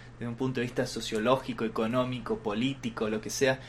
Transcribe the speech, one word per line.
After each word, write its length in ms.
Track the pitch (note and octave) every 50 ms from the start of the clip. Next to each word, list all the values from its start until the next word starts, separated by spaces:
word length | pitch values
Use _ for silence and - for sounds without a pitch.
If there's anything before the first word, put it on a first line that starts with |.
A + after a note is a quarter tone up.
| - - -
desde 140 | - A#2+
un 60 | A#2+ A2+
punto 260 | A#2+ C3 C3 B2+ A#2+
de 60 | B2
vista 220 | A#2+ - C3+ B2
sociológico, 800 | A#2 - A#2 A2+ - A#2 G#2+ A2 B2 C3 C3 - B2+ A#2 A#2 A2+
económico, 760 | A2 - A#2 A2 A2 B2 B2+ B2 B2+ B2+ A#2+ - - A2 G#2+
político, 680 | - G#2+ G#2 A2+ B2+ C3+ C3+ C3 - A2+ A2+ - A2+
lo 140 | G#2+ A2 A2
que 80 | - G#2+
sea, 300 | - - C3+ C3 C3 - -